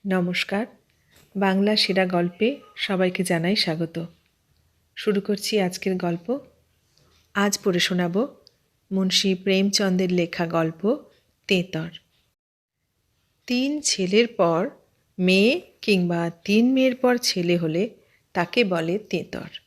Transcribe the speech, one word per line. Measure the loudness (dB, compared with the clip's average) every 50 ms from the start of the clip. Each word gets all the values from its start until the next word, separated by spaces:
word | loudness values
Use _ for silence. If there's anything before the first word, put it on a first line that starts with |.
| _
নমস্কার, | 0 0 0 0 0 -2 -4 -4 -4 -4 -4 -4 -6 -10 _ _ _ _ _ _ _ _ -20 -20 _ _
বাংলা | 0 2 2 4 4 2 2 2
সেরা | 2 0 0 2 0 0
গল্পে | 2 2 0 0 0 -2 0 -2 -2 -2 -4 -14 -20 _
সবাইকে | -10 -6 -4 0 0 0 0 0 -2 -2
জানাই | 0 0 0 0 0 0
স্বাগত। | 0 0 -2 -2 -4 -4 -6 -6 -10 -10 -10 _ _ _ _ _ _ _ _ _ _ _ _ _ _ _ _ _
শুরু | -6 -2 0 0 0
করছি | 0 -2 -4 -4 -4 -2 0 0
আজকের | 0 0 -4 -4 -4 -4 -2
গল্প। | -2 -2 -2 -4 -4 -4 -6 -6 -6 -6 -16 _ _ _ _ _ _ _ _ _ _ _ _ _ _ _ _ _
আজ | 0 0 0 0 0 -2
পড়ে | 0 0 2
শোনাব | 0 0 0 0 0 0 0 -2 -2 -2 -6 -20 _ -20 _ _ _ _ _ _ _ _
মুন্সি | -2 -2 0 2 0 2 2 2 -2
প্রেমচন্দের | 0 0 0 2 2 2 2 0 0 0 2 2 0 0 0
লেখা | 2 0 0 -2 -2 -6 -4
গল্প | -2 0 0 0 -2 -4 -2 -2 -2 -2 -2 -6 -20 _ _ _ _ _ _ _
তেতর। | 0 0 0 0 -2 -6 -8 -8 -8 -14 -18 _ _ _ _ _ _ _ _ _ _ _ _ _ _ _ _ _ _ _ _ _ _ _ _ _ _ _ _ _
তিন | -4 -2 -2 0 -2 -4 -2
ছেলের | -2 -2 -2 -2 -2 2 2 2 2
পর | 2 2 0 2 2 2 0 -2 -4 -6 _ _ _ _ _ _ _ _ -2
মেয়ে | 2 4 4 4 4 4 2 0 -4 -12 _ _
কিংবা | 0 2 2 2 2 0 -2 -2 -2 -4 -6 _ _
তিন | 2 2 4 4 4 4
মেয়ের | 4 2 2 2
পর | 2 0 0 2
ছেলে | 2 0 -2 -2 0 2 2 2
হলে | 2 2 0 0 -2 -2 -4 -6 _ _ _ _ _ _ _ _
তাকে | -4 -4 0 2 2 2
বলে | 2 0 -2 -2 -2 -4 -4
তেতর। | -4 -4 -6 -6 -6 -6 -10 -12 -12 -12 -16 -20 _